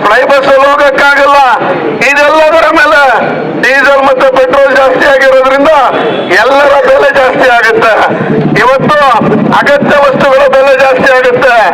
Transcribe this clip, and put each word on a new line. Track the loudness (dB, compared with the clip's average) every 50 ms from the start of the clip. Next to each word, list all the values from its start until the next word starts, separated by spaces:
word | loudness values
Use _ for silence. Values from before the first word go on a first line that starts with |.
| 0
ಫ್ಲೈ | 0 0 0 0 0
ಬಸ್ಸಲ್ಲಿ | 0 0 0 0 0 2 2 2
ಹೋಗಕ್ಕಾಗಲ್ಲ. | 0 2 0 0 0 0 0 0 2 2 2 2 2 2 2 2 0 -2 -2 -4 -6 -4 -4 -6 -6 -4 -4 -2
ಇದೆಲ್ಲದರ | 0 0 0 0 2 2 0 2 0 0 0 0 0 0
ಮೇಲೆ | 0 0 0 0 2 0 0 -2 -4 -4 -6 -8 -8 -8 -8 -4 -4
ಡೀಸೆಲ್ | -2 0 0 0 0 0 0 0 0
ಮತ್ತೆ | 0 0 0 0 2 2
ಪೆಟ್ರೋಲ್ | 0 0 2 2 0 2 2 0
ಜಾಸ್ತಿ | 0 0 0 0 0 0 0
ಆಗಿರೋದ್ರಿಂದ | 2 2 2 2 2 2 2 0 0 2 2 2 2 0 0 -2 -2 -4 -4 -4 -6 -4 -2 -2 0 0
ಎಲ್ಲರ | 0 0 2 2 2 2 0 0 2
ಬೆಲೆ | 0 2 2 0 0 0
ಜಾಸ್ತಿ | -2 0 0 0 0 0 0 0
ಆಗುತ್ತೆ. | 0 0 0 0 0 0 0 0 -2 -4 -4 -6 -4 -4 -4 -2 -2 -2 -2 0 0
ಇವತ್ತು | 0 0 0 0 0 0 0 0 0 0 0 0 -2 -2 -2 -2 -2 -2 -2
ಅಗತ್ಯ | 0 0 0 0 0 0 0 0 0
ವಸ್ತುಗಳ | 0 0 0 0 0 2 2 2 2 2
ಬೆಲೆ | 2 2 2 2 2 2
ಜಾಸ್ತಿ | 0 0 0 0 0 0 0
ಆಗುತ್ತೆ. | 0 0 0 0 0 0 2 2 0 0